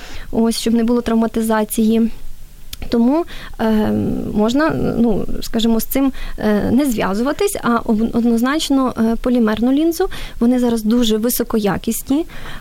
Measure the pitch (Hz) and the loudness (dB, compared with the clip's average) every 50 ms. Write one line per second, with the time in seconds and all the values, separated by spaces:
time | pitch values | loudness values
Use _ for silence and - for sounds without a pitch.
0 | - - - - - - - 226 226 226 226 - - 226 226 233 226 226 247 240 | -12 -10 -10 -10 -8 -4 -2 0 0 0 0 0 0 0 2 2 2 2 2 0
1 | 233 226 226 226 233 226 - 226 220 220 220 214 214 214 - 240 220 214 226 226 | 0 0 0 2 0 0 -2 -2 0 0 0 0 0 -2 0 0 2 4 4 4
2 | 226 220 - - - - - - - - - - - - - - - - - 233 | 2 0 -2 -4 -6 -6 -6 -8 -10 -16 -16 -16 -14 -14 -12 -8 -6 -2 2 2
3 | 233 247 285 330 339 - - - - - - - 226 220 214 214 214 214 214 214 | 4 4 2 2 0 -4 -8 -14 -12 -12 -8 -4 0 0 2 2 2 0 0 0
4 | 202 190 - - - - - 208 208 220 240 285 311 311 - 247 - - - 226 | 0 -2 -2 -4 -4 -2 0 0 0 2 2 2 0 0 0 0 -2 -2 0 2
5 | 233 240 196 - - - - - - - - 233 220 226 226 220 214 - - 269 | 2 2 2 0 0 -2 -2 -2 -2 -2 -2 0 2 2 2 0 0 -2 0 0
6 | 277 269 - - - - - - 214 214 208 202 202 190 214 254 302 269 220 226 | 0 0 0 -2 -6 -6 -6 -2 0 0 0 2 2 2 2 2 2 2 0 0
7 | - 185 196 208 240 277 311 - 403 403 - - - 233 240 226 - - 226 208 | -2 -2 0 0 0 -2 0 0 0 -2 -2 -2 -2 0 0 0 0 0 0 0
8 | 226 226 - 233 226 240 226 226 240 262 294 320 - - 277 269 262 240 - - | 0 0 0 0 2 2 2 2 2 0 0 0 0 2 2 2 2 0 0 0
9 | 226 226 226 220 - 254 247 247 226 214 220 214 233 254 269 285 320 339 320 - | 0 2 0 0 0 2 2 4 4 2 2 2 2 2 2 4 2 2 2 0
10 | 370 381 - - - - - - 233 240 254 247 247 240 233 226 214 214 240 240 | -2 -2 -2 -6 -10 -8 -4 0 2 2 4 4 2 2 0 0 2 2 2 2
11 | 196 208 214 214 220 247 240 - 233 - - 220 208 196 170 - - 226 226 - | 4 2 2 2 0 0 0 -2 -2 0 0 0 0 0 -2 -2 -2 -4 -4 -4
12 | - - 269 302 349 - - - - - - - | -2 0 0 0 0 -4 -8 -10 -10 -10 -10 -6